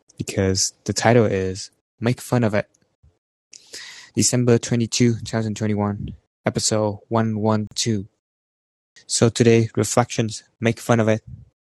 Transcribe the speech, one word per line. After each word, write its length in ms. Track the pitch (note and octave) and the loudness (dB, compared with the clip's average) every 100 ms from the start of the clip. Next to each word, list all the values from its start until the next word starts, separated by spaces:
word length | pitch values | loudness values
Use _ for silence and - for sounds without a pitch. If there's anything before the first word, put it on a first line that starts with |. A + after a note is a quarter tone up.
| _ - | _ -12
because 540 | - - F#2+ F#2+ - - - | -6 -2 0 0 -2 -6 -8
the 60 | |
title 320 | G#2 A2 A#2+ | 0 4 4
is 460 | G#2 F#2+ F#2+ F#2+ - _ _ - | 4 0 -4 -6 -12 _ _ -6
Make 200 | A#2 B2+ | -4 -4
Fun 220 | - B2+ | -2 -2
of 100 | A2+ | 0
It. 160 | G#2 - _ _ _ _ _ _ _ _ - - - - - - - | -2 -4 _ _ _ _ _ _ _ _ -20 -20 -18 -18 -20 -8 -2
December 420 | G#2+ B2 A#2+ A#2 | 0 2 4 2
twenty-two, 600 | - A#2+ A2+ - A#2+ A2+ | 2 -2 -2 2 2 2
two 40 | |
thousand 320 | - A2+ A2 G2+ | -4 -4 -4 -4
twenty-one, 520 | G#2+ G#2 G#2 G2+ - - _ _ | -2 -2 -2 -4 -8 -14 _ _
episode 540 | - A2+ - G#2+ G#2+ G#2 - | -4 -2 0 0 0 -4 -4
one 320 | A2+ A2 G#2+ | -2 0 0
one 300 | G#2+ G#2+ G#2 - | 0 0 -2 -4
two. 320 | A#2 G#2 F#2+ _ _ _ _ _ _ _ _ _ - | -2 -4 -6 _ _ _ _ _ _ _ _ _ -6
So 220 | - A#2+ | 2 2
today, 400 | - A#2 A#2 A2 - | 4 4 6 4 0
reflections, 680 | A2 - B2 - A2 - - - | 0 2 0 0 -4 -6 -16 -4
make 220 | A2+ A2+ | -4 -2
fun 180 | - A#2 | 0 2
of 80 | G#2+ | 2
it, 160 | A2 - - - _ | 0 -4 -20 -20 _